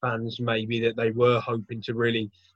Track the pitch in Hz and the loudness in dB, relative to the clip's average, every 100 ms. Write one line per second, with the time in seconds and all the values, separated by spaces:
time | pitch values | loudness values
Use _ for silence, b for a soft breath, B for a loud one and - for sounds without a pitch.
0 | 123 113 113 110 120 113 110 117 113 113 | -4 -2 -4 -4 -2 -2 0 0 0 2
1 | 117 110 123 117 123 117 101 117 104 117 | 0 4 4 4 0 -6 -6 -10 -6 0
2 | 117 113 107 _ _ | 0 0 -4 _ _